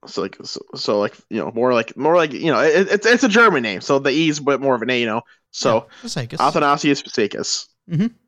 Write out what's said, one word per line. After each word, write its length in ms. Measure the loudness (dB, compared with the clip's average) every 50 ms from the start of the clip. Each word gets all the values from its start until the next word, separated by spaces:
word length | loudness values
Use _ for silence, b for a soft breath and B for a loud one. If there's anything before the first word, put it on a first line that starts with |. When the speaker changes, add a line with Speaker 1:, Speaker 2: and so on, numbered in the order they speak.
| -20
Speaker 1:
So, 160 | -10 -8 -8 -8
like, 140 | -8 -10 _ -16
so, 180 | -14 -14 -14 -14 _ -14
so, 240 | -10 -4 -2 0 0
like, 160 | 0 -2 -4 -10 _ _
you 80 | -6 -6
know, 120 | -6 -6 -4
more 200 | -2 0 0 0
like, 220 | 0 -2 -4 -8
more 200 | -4 0 2 2
like, 160 | 2 2 0 -2
you 200 | -4 -2 0 2
know, 80 | 2
it, 280 | 2 4 4 4 2 2
it's, 160 | 0 0 2
it's 180 | 2 2 4 2
a 40 | 4
German 340 | 4 6 6 6 4 2 -2
name, 180 | -2 -6 -6
so 180 | -2 0 0 0
the 120 | 2 0
E 180 | 0 2 0 0
is 100 | 0 -2
a 40 | 0
bit 180 | -2 -2 0
more 140 | 2 0 0
of 80 | 2 2
an 80 | 0
A, 100 | 0 0
you 60 | 0
know? 160 | -2 -2 -4 -6 b b b b _
So, 360 | _ -4 0 2 2 2 0 B B B B
Speaker 2:
Yeah, 60 | -10
Fazekas. 320 | -8 -8 -8 -8 -4 0
Speaker 1:
Athanasius 640 | 0 0 2 2 2 2 2 2 2 0 0 0 -2
Fazekas. 640 | -8 -2 -2 -2 -2 -2 -6 -6 -6 -6 -8 -8 _ _ _ _ -6
Speaker 2:
Mm-hmm. 160 | -2 -2 -2 -2 -4 _ _